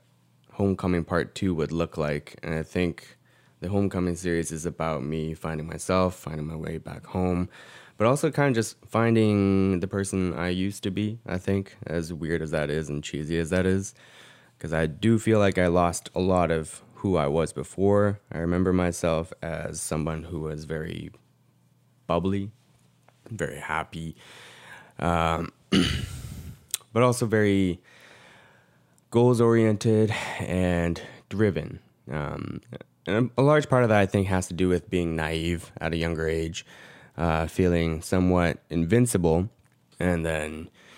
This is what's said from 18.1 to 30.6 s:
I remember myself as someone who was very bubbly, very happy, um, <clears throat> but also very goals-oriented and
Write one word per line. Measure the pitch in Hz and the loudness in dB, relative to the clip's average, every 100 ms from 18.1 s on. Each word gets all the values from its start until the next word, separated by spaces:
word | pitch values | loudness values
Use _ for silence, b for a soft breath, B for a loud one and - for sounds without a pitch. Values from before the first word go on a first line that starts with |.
| 101 - | -2 -8
I | 78 | -4
remember | 85 87 92 | 0 2 2
myself | 92 87 85 87 80 80 - | 2 2 0 0 0 -2 -8
as | 82 80 80 80 | -8 -6 -8 -8
someone | - 78 78 80 82 | -6 -4 -4 -6 -8
who | 82 | -8
was | 78 76 78 | -8 -8 -8
very | 80 80 80 78 - _ _ _ _ _ _ _ _ - | -8 -8 -10 -12 -16 _ _ _ _ _ _ _ _ -2
bubbly, | 85 92 101 98 - _ _ _ _ _ _ - | 0 0 -4 -6 -12 _ _ _ _ _ _ -14
very | 104 78 71 | -6 -6 -6
happy, | - 78 82 82 80 - B B B B B B B - | -4 -4 -4 -8 -10 -12 B B B B B B B -4
um, | 82 85 82 82 82 _ | 0 2 2 0 -4 _
<clears throat> | - 95 85 - - - - - - - - - _ | 0 2 2 -2 -6 -12 -14 -14 -16 -18 -10 -12 _
but | 110 | 2
also | 123 120 113 | 4 2 2
very | 107 104 98 95 87 B B B B B B B B B B B B - | 4 4 4 2 0 B B B B B B B B B B B B -2
goals-oriented | 117 123 117 117 117 110 101 117 107 110 107 B B | 4 4 6 4 6 4 2 2 4 2 0 B B
and | - 90 | -2 0